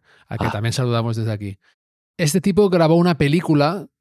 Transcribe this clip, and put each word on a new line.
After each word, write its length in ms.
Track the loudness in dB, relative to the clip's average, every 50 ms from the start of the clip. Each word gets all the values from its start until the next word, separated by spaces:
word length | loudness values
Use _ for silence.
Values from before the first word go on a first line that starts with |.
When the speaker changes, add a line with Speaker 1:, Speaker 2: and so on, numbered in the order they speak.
| _ _ _ _ _
Speaker 1:
a 100 | -12 -8
que 80 | -6 -4
Speaker 2:
Ah. 60 | -4
Speaker 1:
también 200 | -4 -4 -4 -4 -2
saludamos 440 | -2 -2 -2 -2 -2 -2 -2 -4
desde 140 | -4 -4 -6
aquí. 280 | -6 -6 -8 -12 -12 _ _ _ _ _ _ _ _ _ _ _ _
Este 220 | -2 -2 0 0 0
tipo 280 | 0 2 2 4 2 4
grabó 260 | 4 2 4 4 4
una 220 | 4 4 2 2
película 720 | 0 0 2 2 0 0 0 2 2 2 0 0 -4 -10 -14 _ _